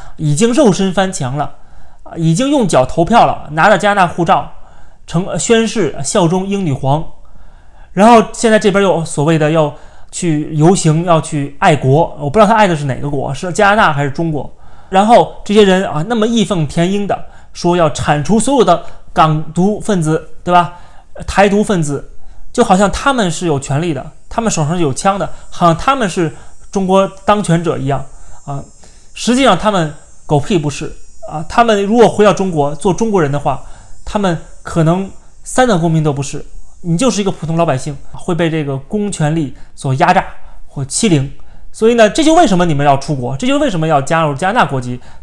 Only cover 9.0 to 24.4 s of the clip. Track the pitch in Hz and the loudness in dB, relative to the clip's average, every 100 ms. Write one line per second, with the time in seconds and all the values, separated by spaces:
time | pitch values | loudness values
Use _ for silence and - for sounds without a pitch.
9 | 160 - 147 160 151 160 147 143 - - | -2 -2 0 2 2 2 0 -2 -14 -16
10 | - - 175 147 151 156 156 190 160 151 | -14 -6 -2 -2 -2 2 4 4 2 2
11 | 180 160 - 151 139 - 196 147 131 143 | 2 2 0 -4 -6 0 2 2 4 2
12 | 170 - 143 202 202 220 208 160 143 123 | 2 -4 -2 2 4 4 2 2 -2 -4
13 | 143 143 123 139 185 175 202 208 190 143 | -4 -4 -4 -6 -4 0 2 4 2 2
14 | 143 135 165 147 - - - - - 185 | -2 -2 -2 -4 -6 -12 -16 -16 -2 2
15 | 214 233 160 - - 208 202 185 190 147 | 6 6 4 -2 0 4 6 4 0 -4
16 | 185 240 214 233 202 190 147 - 175 202 | -2 0 0 0 0 0 -2 0 0 0
17 | 196 - - - - - 175 175 160 - | -2 -4 -6 -14 -18 -4 0 2 2 0
18 | - 147 143 214 233 277 190 170 - - | 0 0 2 2 2 2 4 2 -2 -10
19 | - - 160 156 156 160 190 208 160 196 | -4 2 2 2 -2 0 0 0 -2 0
20 | 156 156 - - - 175 175 - - - | 0 -2 -4 -8 2 2 2 -4 -16 -18
21 | - - - - 202 202 208 190 147 139 | -16 -10 -4 2 4 4 2 0 0 -4
22 | - - - - - - 240 185 202 - | -6 -8 -8 -6 -4 0 4 4 4 2
23 | 277 262 185 160 170 139 - 139 175 139 | 0 0 0 -2 -2 -2 -2 -2 -2 -4
24 | 156 - - - | -8 -14 -8 -4